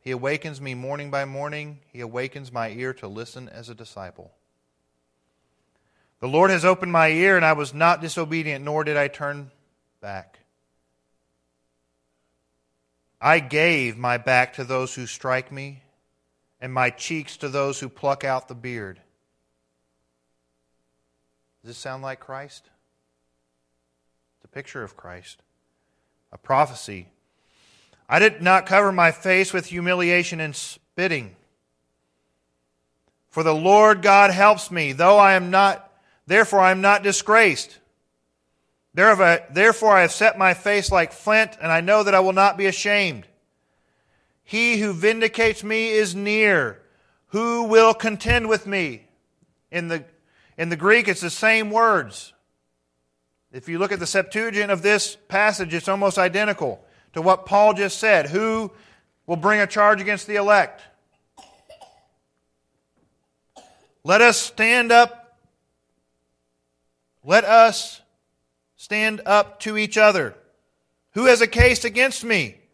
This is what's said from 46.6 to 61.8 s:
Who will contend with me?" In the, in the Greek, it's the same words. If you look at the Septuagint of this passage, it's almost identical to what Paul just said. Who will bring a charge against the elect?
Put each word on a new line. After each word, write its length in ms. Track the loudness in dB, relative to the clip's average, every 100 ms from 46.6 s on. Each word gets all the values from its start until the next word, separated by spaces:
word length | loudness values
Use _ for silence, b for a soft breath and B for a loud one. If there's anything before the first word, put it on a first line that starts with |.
| -2 -8 _ _ _ _ _
Who 340 | -4 -4 -4
will 300 | 2 6 6
contend 540 | 2 -4 -6 -2 -2 0
with 180 | -4 -4
me?" 400 | -6 -6 -10 _ _ _ _ _ _ _
In 180 | -12 -8
the, 160 | -10 -10 _ _ _ _ -10
in 100 | -8
the 80 | -2
Greek, 320 | 2 2 2
it's 140 | -4
the 80 | -6
same 400 | -2 0 0 0
words. 640 | 0 2 2 -2 -14 -20 _ _ _ _ _ _ _ _ _ _ _ _
If 160 | -20 -10
you 100 | -6
look 140 | -4
at 80 | -4
the 60 | -4
Septuagint 640 | -4 -4 -6 -4 -4 -2
of 120 | -2
this 340 | 0 0 -2 -10 _
passage, 440 | -2 0 -2 -6
it's 160 | -6 -4
almost 300 | -2 -2 0
identical 680 | 0 0 -4 -4 -6 -8 b b b
to 60 | -4
what 240 | 0 0
Paul 300 | 0 4 4
just 240 | 2 -4 -4
said. 320 | 2 2 2
Who 420 | -4 -2 -4 -8 b b b b _ -8
will 100 | -4
bring 240 | 0 2
a 60 | 0
charge 340 | 2 2 2
against 260 | -2 -8 -4
the 100 | -4
elect? 460 | 4 4 2 -8 -20 _ _ _ _ _ _ _ _ -20